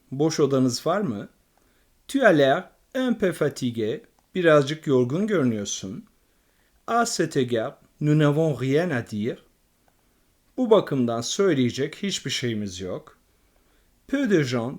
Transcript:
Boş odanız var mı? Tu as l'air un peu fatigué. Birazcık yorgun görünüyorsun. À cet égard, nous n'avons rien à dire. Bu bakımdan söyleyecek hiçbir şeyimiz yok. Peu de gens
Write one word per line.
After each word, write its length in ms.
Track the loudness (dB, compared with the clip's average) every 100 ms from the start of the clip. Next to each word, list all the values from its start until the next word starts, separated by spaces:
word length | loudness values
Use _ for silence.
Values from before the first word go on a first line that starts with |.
| _
Boş 300 | -2 -2 2
odanız 460 | 2 2 2 0 -2
var 140 | -2
mı? 280 | -2 -6 -10 _ _ _ _ _ _ _ -6
Tu 180 | 2 4
as 120 | 6
l'air 260 | 4 2 -4 _ _
un 200 | -4 -2
peu 160 | 0 -2
fatigué. 680 | 0 -4 -2 -6 -4 -4 -6 -12 _ _
Birazcık 520 | 0 4 6 4 -4 0
yorgun 400 | 2 2 0 0
görünüyorsun. 760 | 0 0 -2 -6 -8 -10 -12 -16 _ _ _ _ _ _ _ -4
À 200 | 0 0
cet 300 | -2 -2 0
égard, 380 | 0 -2 -4 -10 _ _
nous 160 | 2 4
n'avons 440 | 4 2 0 -2
rien 300 | 0 0 0
à 200 | -4 -4
dire. 280 | -6 -6 -8 _ _ _ _ _ _ _ _ _ _ _ -4
Bu 140 | 4
bakımdan 500 | 4 4 -2 0 -2
söyleyecek 840 | -6 0 0 2 0 -2 -6 -6
hiçbir 280 | -6 -6 -6
şeyimiz 500 | -6 -4 -6 -8 -10
yok. 380 | -10 -10 -14 _ _ _ _ _ _ _ _ _ -6
Peu 220 | -2 2
de 140 | 2
gens 340 | 2 -2 -4